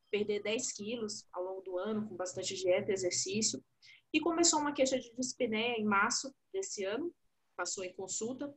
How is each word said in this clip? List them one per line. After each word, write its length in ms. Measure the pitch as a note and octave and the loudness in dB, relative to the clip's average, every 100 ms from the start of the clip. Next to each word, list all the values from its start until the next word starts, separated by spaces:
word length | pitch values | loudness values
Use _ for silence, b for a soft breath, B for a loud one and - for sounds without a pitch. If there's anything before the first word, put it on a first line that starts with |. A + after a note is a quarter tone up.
| _ | _
perder 320 | G3+ G#3 G#3 | -2 0 -2
dez 300 | G#3 A#3 - | -2 -2 -4
quilos 540 | - G#3 A#3+ G#3+ G#3+ - | -6 -6 -4 -4 -6 -10
ao 140 | F3+ | -8
longo 160 | F#3 F#3+ | -6 -6
do 160 | F#3 F3+ | -6 -4
ano, 320 | G#3 G#3+ G#3+ | -2 -2 -4
com 80 | F3+ | -6
bastante 380 | F#3 F#3+ F3+ | -6 -4 -6
dieta 360 | F#3+ F#3 F#3+ G3+ | 0 4 4 2
e 40 | |
exercício, 680 | F#3+ F3+ - F#3 G#3 A3 - - _ B B _ | 0 0 0 0 0 0 -2 -10 _ B B _
e 40 | D#4 | 2
começou 420 | D#4+ E4 E4+ D#4 | 2 6 6 6
uma 120 | D4 | 2
queixa 260 | D4 C4 C4 | 2 2 2
de 160 | - | -4
dispneia 640 | - B3+ - A#3 G#3+ A#3+ A#3 | -6 -6 0 0 2 0 0
em 60 | |
março 500 | G#3+ G3 A3 - C4+ - _ | 4 4 4 2 -4 -12 _
desse 320 | F#3+ F#3+ - | -6 -4 -4
ano, 280 | F#3+ A#3 F4 - _ _ _ | -2 -2 -4 -8 _ _ _
passou 300 | - F3 - | -8 -6 -4
em 80 | F#3 | -8
consulta 560 | - F#3 - A3+ B3+ C#4+ | -8 -8 -4 -4 -4 -8